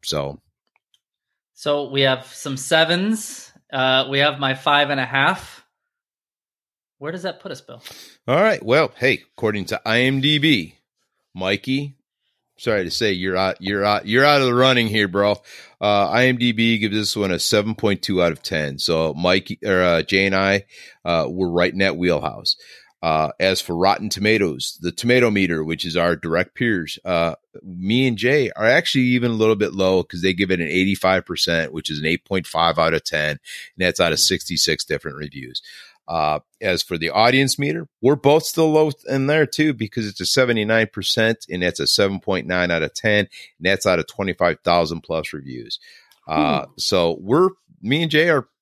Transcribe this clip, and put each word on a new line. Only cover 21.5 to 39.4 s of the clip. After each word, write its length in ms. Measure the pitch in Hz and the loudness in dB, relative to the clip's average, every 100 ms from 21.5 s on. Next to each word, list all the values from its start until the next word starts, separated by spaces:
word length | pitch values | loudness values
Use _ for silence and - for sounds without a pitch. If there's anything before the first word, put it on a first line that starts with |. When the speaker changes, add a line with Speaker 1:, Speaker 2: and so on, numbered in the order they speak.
| 85 90 | 2 0
Speaker 1:
in 80 | 92 | 2
that 180 | 98 78 | -2 0
wheelhouse. 580 | 90 78 73 - - - - - _ _ | 0 0 -2 -6 -4 -4 -6 -20 _ _
Uh, 300 | 82 78 76 - | -2 0 0 0
as 220 | 95 92 | 0 0
for 160 | - 85 | -2 0
Rotten 320 | 92 - 104 | 2 2 -4
Tomatoes, 680 | - 104 110 95 67 - - | -2 2 2 2 -2 -8 -6
the 100 | 87 | -8
Tomato 400 | - 120 127 120 | -4 2 4 4
Meter, 320 | 104 92 82 | 2 2 0
which 220 | 78 82 87 | -4 -6 -4
is 100 | 82 | 0
our 220 | 85 82 | 0 0
direct 360 | 85 82 90 | -2 -2 -2
peers, 460 | - 120 98 78 - 92 | -2 -2 -2 -4 -10 -4
uh, 300 | 87 85 76 _ - | 0 0 -4 _ -20
me 420 | 92 90 95 117 131 | -16 -8 -2 0 0
and 120 | 107 | 0
Jay 340 | 117 147 123 - | 0 0 0 0
are 80 | 110 | 2
actually 400 | 139 170 135 127 | 2 2 0 2
even 260 | 123 120 | 2 0
a 40 | 113 | 2
little 200 | 110 107 | 2 2
bit 160 | 98 | 0
low 320 | 92 92 95 | 0 2 2
'cause 180 | 85 90 | 0 -4
they 120 | 92 | -2
give 180 | 90 95 | 0 0
it 80 | 92 | 0
an 80 | 80 | 0
eighty-five 580 | 87 95 95 92 95 - | 0 0 0 2 0 -2
percent, 460 | 82 - 85 78 | -4 -2 0 -2
which 180 | 80 - | -6 -8
is 80 | 76 | -4
an 60 | 80 | -2
eight 200 | 85 _ | -2 _
point 200 | 95 78 | -6 -4
five 320 | 82 85 80 | 0 0 2
out 160 | 80 | 0
of 120 | 80 - | 0 -2
ten, 240 | 78 76 | -4 -2
and 100 | 71 - - - - | -4 -10 -18 -18 -2
that's 240 | 92 - | -2 0
out 100 | 85 | 0
of 80 | 78 | 2
sixty-six 640 | - 92 - 80 - 80 | 0 -2 -4 -2 -2 -2
different 320 | - 73 80 67 | -4 -6 -6 -12
reviews. 460 | 76 69 64 - - - - _ - | -14 -14 -14 -14 -14 -20 -20 _ -8
Uh, 300 | 82 76 76 _ _ | -2 -2 -2 _ _
as 240 | 107 87 | -4 -4
for 140 | - 85 | -4 -6
the 120 | 80 | -2
audience 460 | 87 117 131 135 - | 2 4 4 2 -2
meter, 300 | 143 160 156 _ | -4 -4 -8 _
we're 140 | 123 143 | 2 4
both 260 | 139 156 | 4 4
still 260 | 160 - 160 | 2 0 2
low 220 | 156 156 139 - | 4 2 -2 -4
in 200 | 135 135 | -2 0
there 180 | 156 | 0